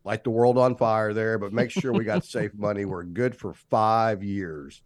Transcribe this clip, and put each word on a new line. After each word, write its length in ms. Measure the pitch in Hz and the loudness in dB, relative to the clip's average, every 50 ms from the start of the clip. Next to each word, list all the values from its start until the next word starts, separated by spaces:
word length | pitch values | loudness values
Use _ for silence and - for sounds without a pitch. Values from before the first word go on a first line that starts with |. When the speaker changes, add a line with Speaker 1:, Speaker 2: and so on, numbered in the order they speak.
Speaker 1:
light 220 | - 98 107 110 - | -6 -6 -6 -4 -2
the 60 | 123 | -2
world 280 | 110 117 120 123 120 127 | 2 4 4 4 6 6
on 160 | 127 127 123 | 4 4 2
fire 380 | - 120 113 110 110 110 107 104 | 2 2 2 2 2 0 0 -2
there, 240 | 110 110 113 113 107 | -2 0 0 -2 -2
but 140 | 104 98 | -4 -4
make 180 | 104 117 123 123 | -2 -2 -2 0
sure 220 | - 190 165 131 | -2 -4 -2 0
we 120 | 120 - 117 | 0 0 0
got 200 | 104 107 175 - | 0 -2 -2 -2
Speaker 2:
<laughs> 140 | - - 120 | -4 -4 -4
Speaker 1:
safe 140 | 107 104 - | -4 -4 -4
money. 300 | 104 101 101 104 101 101 | -4 -2 -2 -2 -2 -4
We're 200 | 95 95 87 87 | -4 -6 -8 -8
good 320 | 87 87 104 123 127 123 | -6 -2 -2 -2 -2 -2
for 160 | - - 98 | -4 -8 -10
five 720 | 80 - _ _ - 117 107 110 113 113 113 113 110 95 101 | -10 -12 _ _ 2 4 4 4 4 4 4 2 0 -2 -4
years 580 | 101 98 98 95 85 80 73 69 69 - - _ | -4 -4 -4 -4 -6 -8 -10 -12 -14 -18 -20 _